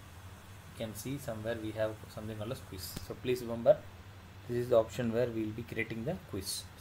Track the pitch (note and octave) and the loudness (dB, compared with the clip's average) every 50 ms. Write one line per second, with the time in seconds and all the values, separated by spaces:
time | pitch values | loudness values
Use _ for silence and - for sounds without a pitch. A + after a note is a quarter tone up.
0 | - - - - - - - - - - - - - - - - A#2 A2 G#2 - | -14 -14 -14 -12 -12 -12 -12 -12 -12 -14 -14 -14 -14 -10 -6 -4 -2 -2 -2 -2
1 | - B2+ C#3 C#3 - - A2+ A2 G#2+ A2 A#2 A2 G#2+ A2 G#2+ A2 G#2+ A2 G#2+ G#2+ | -2 -2 -2 -2 -2 -2 -2 0 0 0 0 0 0 0 2 4 4 4 2 0
2 | - - - A2+ G#2+ G#2+ A2 G#2+ G#2 A2 C3 - - - - F#2 - - - - | -8 -10 -8 -6 -4 -4 -4 -2 -2 -2 -2 -4 -4 -6 -8 -6 -6 -6 -6 -6
3 | - - A2+ G2+ - B2+ B2+ B2 A#2+ A#2 A#2 A#2 A#2 A#2+ - - - - - - | -6 -6 -6 -2 2 2 2 2 2 0 -2 2 4 4 4 4 0 -10 -12 -14
4 | - - - - - - - - - - A#2+ A#2+ B2 B2 B2 A2+ A2 A2 - - | -14 -14 -14 -14 -14 -14 -14 -10 -4 -2 0 0 4 8 8 8 8 8 4 0
5 | B2 A#2 A2 A#2 B2 B2 A2+ A2+ A2 G#2+ G#2+ A2+ A#2 - - A2+ A2 - A2+ A2+ | 2 4 4 4 4 4 4 2 0 0 0 -2 -6 -2 0 0 0 0 0 -2
6 | A2+ C#3 F3+ F#3 - - - G2+ F#2 - - - - - - - | 0 0 0 -2 -4 -4 -4 -4 -2 -2 -2 -4 -4 -8 -10 -8